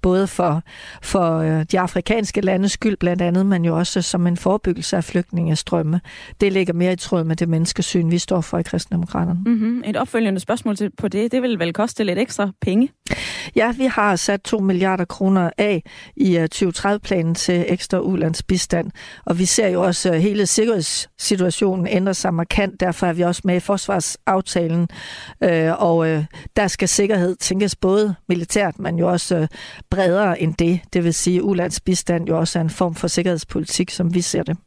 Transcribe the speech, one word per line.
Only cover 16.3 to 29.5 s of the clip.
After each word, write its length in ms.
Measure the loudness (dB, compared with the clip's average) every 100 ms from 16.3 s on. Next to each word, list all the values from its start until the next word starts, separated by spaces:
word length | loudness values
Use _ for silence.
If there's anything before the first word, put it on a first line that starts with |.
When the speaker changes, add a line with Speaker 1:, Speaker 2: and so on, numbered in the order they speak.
| 4
Speaker 1:
øh, 100 | 2
tyve 240 | 0 -2
tredive-planen 640 | 0 -2 -2 0 0 0
til 300 | 0 0 2 2
ekstra 320 | -2 0 -2
ulandsbistand, 880 | 0 0 -2 -2 -2 -2 0 -2 -2 -10 -18 -14 -4
og 120 | 0
vi 60 |
ser 240 | 2 2 2
jo 140 | 2
også, 320 | 0 0 0
øh, 60 | 2
hele 260 | 2 2 0
sikkerhedssituationen 1400 | 2 2 2 -2 -6 -8 _ -2 2 0 2 0 0 0
ændre 280 | 0 0
sig 200 | 0 -2
markant. 460 | -2 0 0 0 0
Derfor 260 | -2 0 -2
er 60 |
vi 100 | 2
også 200 | 0 0
med 120 | 0 0
i 40 |
forsvarsaftalen, 1300 | 0 -4 0 -2 -2 -4 -2 -2 0 -2 0 0 0 -4 -16 -16 -18 -2
øh, 400 | 2 2 2 2
og, 260 | 2 2 2
øh, 160 | 0 -2 -8 -4 0
der 100 | 0
skal 220 | 0 0
sikkerhed 480 | 2 2 2 0 -2
tænkes 400 | -2 0 -2 0
både 380 | 2 2 2 -2 -2
militært, 500 | -2 0 0 0 -2
men 200 | -6 0
jo 120 | 0
også, 260 | 0 0 0
øh, 120 | -2